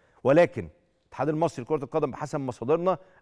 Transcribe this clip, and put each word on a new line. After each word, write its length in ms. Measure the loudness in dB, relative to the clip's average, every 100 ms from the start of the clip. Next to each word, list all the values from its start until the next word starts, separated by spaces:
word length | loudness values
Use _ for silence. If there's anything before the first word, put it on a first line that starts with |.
| _ _
ولكن 440 | 4 6 4 0 -10 -14 _ _
الاتحاد 260 | _ -4 -2
المصري 360 | 0 -2 -4
لكرة 200 | -4 -4
القدم 260 | -2 -2 -4
بحسب 300 | -4 -8 -6
مصادرنا 580 | -6 -6 -2 0 0 -2 -8 _